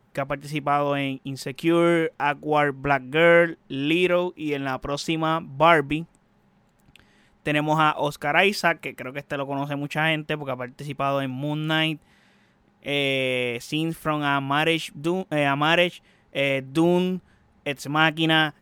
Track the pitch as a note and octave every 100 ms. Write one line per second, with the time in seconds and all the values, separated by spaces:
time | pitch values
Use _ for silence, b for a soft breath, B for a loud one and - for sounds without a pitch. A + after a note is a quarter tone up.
0 | _ - C#3 C#3+ C#3+ D3+ C#3 D3 C#3+ C#3+
1 | C#3 C3+ C#3 C3 C#3+ C3 E3 E3+ E3+ E3+
2 | D#3+ - C#3+ C#3+ D3+ D3 D3 C3+ C#3 C#3
3 | B2+ D3+ E3+ E3+ E3+ D#3+ _ C3+ C#3+ E3+
4 | F3+ F3 F3+ - D3+ C#3 C3+ C3 C#3 C#3+
5 | - D#3+ D#3+ D#3+ D#3 C3+ E3 E3 C#3 D3+
6 | E3 _ _ _ _ _ _ _ _ b
7 | b b b b D#3 D3 D3+ D#3 D#3 -
8 | D3 - D3 D#3+ G3+ G#3 E3+ D#3+ C#3+ -
9 | B2+ C#3+ C#3 C#3+ C#3 C#3 C#3+ C#3+ C#3+ D3+
10 | D#3+ D#3 D3+ D3+ C#3 B2+ B2 - D3 C#3
11 | C#3 C#3 C3+ B2+ D3 D3+ D#3 D#3+ D#3 D3+
12 | b b b b b b _ _ - C#3+
13 | C#3 C3+ C3 B2+ B2 A#2+ - D#3 E3 E3
14 | D#3+ D3+ C#3+ C#3+ C3+ C#3+ D#3+ D#3+ - -
15 | D#3 F#3 F#3 D3+ C#3 C#3 D3+ E3+ F3 -
16 | b b b - C#3 C3+ C3 C#3+ E3+ F3+
17 | F3+ F#3 b b b _ - C#3 C#3+ D#3
18 | D#3+ D#3 D#3+ D#3+ D#3 -